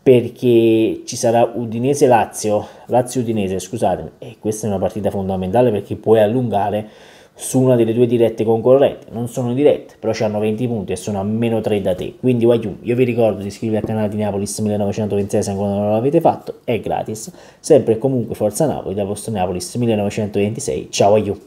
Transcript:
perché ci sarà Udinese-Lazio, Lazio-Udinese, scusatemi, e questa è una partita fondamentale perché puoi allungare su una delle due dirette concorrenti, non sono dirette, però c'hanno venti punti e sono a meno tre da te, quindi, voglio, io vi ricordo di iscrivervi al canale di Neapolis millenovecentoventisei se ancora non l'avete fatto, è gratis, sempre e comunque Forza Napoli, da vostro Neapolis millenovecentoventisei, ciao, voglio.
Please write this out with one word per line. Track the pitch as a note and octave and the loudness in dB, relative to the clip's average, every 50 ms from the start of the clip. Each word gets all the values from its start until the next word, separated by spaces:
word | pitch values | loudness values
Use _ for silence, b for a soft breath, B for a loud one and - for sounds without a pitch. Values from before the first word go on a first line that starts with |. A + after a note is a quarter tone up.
perché | _ C#3+ B2+ A#2+ A2+ G#2+ - - - B2 A#2+ A#2 A#2 A2+ A2+ A2 A2 G2+ E2 - - | _ 6 6 6 4 0 -8 -2 2 4 4 6 6 4 4 4 2 0 -2 -6 -10
ci | - - | -12 -8
sarà | A#2+ - A#2 A2+ A#2 A#2 - - | -2 0 2 4 2 2 2 0
Udinese-Lazio, | G#2+ A#2+ A2+ G#2+ A#2 A#2+ C3+ C#3+ C#3 D#3 B2+ B2 A2 F#2+ - - - - G#2+ G#2 G#2 - B B B B | -8 -8 -6 -6 -2 -2 -2 2 2 4 4 4 4 2 0 -6 -6 -4 -2 -2 -2 -2 B B B B
Lazio-Udinese, | - B2+ B2 B2+ B2+ - C3 A#2 A#2 A2 G#2+ G2 F#2 F#2+ F#2 | 0 0 0 0 0 -4 -4 -2 -2 -2 -2 -2 -2 -4 -6
scusatemi, | - - - A2 A#2 G2 F2+ - D#3+ - - _ | -6 -8 -6 -2 0 0 0 -2 -6 -12 -14 _
e | - A#2+ A#2 _ | -18 -18 -18 _
questa | - G#3 G#3+ G#3+ - | -6 -6 -6 -4 -4
è | - | -4
una | G2+ F#2+ | -2 -2
partita | G2 A3 - A2 G2 G2 | -2 -4 -4 -4 -4 -4
fondamentale | - G2+ F#2+ F#2+ F#2+ F#2 F#2+ F#2 F#2 - - - | -4 -4 -4 -4 -4 -4 -4 0 2 2 2 2
perché | - - - - G#2+ | 0 -2 -6 -8 -10
puoi | - - - A2 A2+ | -6 2 4 4 6
allungare | G#2+ G#2 A#2 C3 B2 A#2 G2+ G2+ G2+ G#2 G2+ G#2+ G#2+ B B B B B B B B B B | 4 4 2 -2 -2 0 -2 -2 -2 0 -2 -4 -6 B B B B B B B B B B
su | - - - - C3 | -14 -12 -2 0 2
una | B2+ C3 B2+ | 4 4 4
delle | A#2 A#2 A2+ A2 | 4 4 2 4
due | A#2+ B2 | 2 2
dirette | A2+ B2 A2+ A#2 A2 A2+ - A2+ | 2 4 2 2 2 2 0 0
concorrenti, | A2 A2+ A2+ G#2+ B2 C3 C#3 C#3+ A2 - - - - | 2 2 2 4 4 6 6 6 2 2 -4 -16 -12
non | - A2+ A#2+ | -8 -8 -8
sono | B2 - - B2 A#2+ A#2+ | -6 -6 -4 -4 -2 0
dirette, | C3 D3 C#3+ - - - - - _ | 4 4 4 4 2 -4 -16 -18 _
però | - A2 G#2+ | -4 -4 -2
c'hanno | - A#2+ G#2 G#2 G#2+ | -2 -2 -2 -2 -2
venti | G#2+ A2 G#2+ G#2+ B2+ | -2 -2 -2 -2 -4
punti | A#2 A#2+ G#2+ F#2 G2 F#2 | -4 -4 -4 -4 -6 -8
e | |
sono | - - A2+ G#2 G2 | -6 -6 -6 -6 -4
a | F#2+ | -2
meno | G#2 A2 A2+ A#2 A2+ A2+ A2 | -2 -2 0 0 0 0 0
tre | - G#2 G#2 G#2 | 0 0 -2 0
da | F#2+ G2 F2+ | 0 -2 -2
te, | F2+ - - - | -2 -6 -10 -10
quindi, | - - B2+ B2 A#2 A2+ | -4 0 0 2 4 4
voglio, | A#2 A#2+ A#2 A2 G2+ F2 - | 4 4 2 0 -6 -10 -8
io | F#2 G2+ A#2+ | -4 -4 0
vi | A#2+ C3 | 0 0
ricordo | A#2+ A#2 A#2+ A#2 A2 G2 F#2+ | 0 2 2 2 0 0 -2
di | G2 | -8
iscrivervi | G2+ G2 - - A2 G#2+ G#2+ | -10 -8 -6 -4 -2 -2 -2
al | G2+ | -2
canale | - A2 G#2+ G#2+ | -2 -2 -2 -2
di | G#2 G#2+ | -2 -2
Neapolis | G#2+ G#2+ G#2 G2 G2+ G2+ G3+ - - | -4 -4 -4 -2 -4 -4 -6 -4 -4
millenovecentoventisei | A2 G#2 G#2 G#2 G#2 G2 - - G#2+ G2+ G#2 G2+ G2+ G2 - G#2+ G2 | -2 -2 0 0 -2 -2 -2 -4 -4 -2 -2 -2 -2 0 -2 -2 -2
se | G2+ | -2
ancora | G2 F#2+ - - G2+ | -4 -4 -2 -2 -2
non | G2+ G#2 G#2 | -2 0 0
l'avete | G#2+ A2 A#2+ C#3 D#3 E3 | 0 0 0 2 0 4
fatto, | D3+ C#3+ A2 - - - - - _ | 2 2 0 0 -8 -14 -14 -10 _
è | - A#2 G2 | -4 -4 -4
gratis, | - - E2 - - - A3 G#3+ - - B B B B B B | -2 -4 -4 -4 -4 -6 -10 -12 -12 -16 B B B B B B
sempre | - - D#3+ C3 G#2 A2+ A2 | 2 4 4 4 6 2 0
e | |
comunque | G#2+ - C3+ C3+ B2 A2 - - | 0 0 0 0 0 -2 -4 -4
Forza | - A2 G#2 G#2 - D#3+ | -2 -2 -2 0 0 -2
Napoli, | C#3 F2 - - D#2 F#2+ | -2 -2 -4 -6 -6 -4
da | G#2 G2+ | -4 -4
vostro | F#2+ G#2+ - - - A2 | -4 -6 -8 -8 -6 -4
Neapolis | G2 F2+ F#2 F2+ F2+ - - - | -2 -2 -2 -4 -6 -8 -6 -4
millenovecentoventisei, | A#2+ A#2+ A#2 A2 G#2 G2+ G#2 - A#2 G#2+ G2 - G2+ G2+ G#2 A#2+ - - - C2+ - F2+ - | -2 0 0 0 0 0 -2 -2 -4 -6 -2 -2 -2 -2 -2 -2 -6 -6 -4 -6 -6 -6 -8
ciao, | - - A2+ G2 | 0 2 4 4
voglio. | G#2 G#2+ G2+ G2+ F#2+ - - | 4 4 2 0 -4 -6 -10